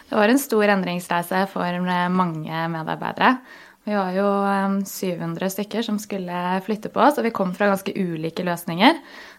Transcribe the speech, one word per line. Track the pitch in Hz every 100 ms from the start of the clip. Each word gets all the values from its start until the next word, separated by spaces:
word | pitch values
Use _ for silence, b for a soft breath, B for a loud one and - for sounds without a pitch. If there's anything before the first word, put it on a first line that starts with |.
| -
Det | 220
var | 208
en | 269
stor | - 220
endringsreise | 208 196 180 175 180 175 175 190 190
for, | 185
eh, | 180 180 180 180 180
mange | 185 180 160 160 160 165
medarbeidere. | 165 160 156 - - 208 254 B B B _ -
Vi |
var | 208 185
jo, | 185 202 202 196
eh, | 196 196 196 196
syv | - 190 165
hundre | 165 165 190
stykker | 185 208 202
som | 226 208
skulle | - 196 175 175 180 190 190
flytte | 214 -
på | 196
oss, | 240 294
og |
vi | 226
kom | - 185
fra | 180 208
ganske | 196 196 -
ulike | 180 160 160 175
løsninger. | 180 170 - 165 233 320 B B B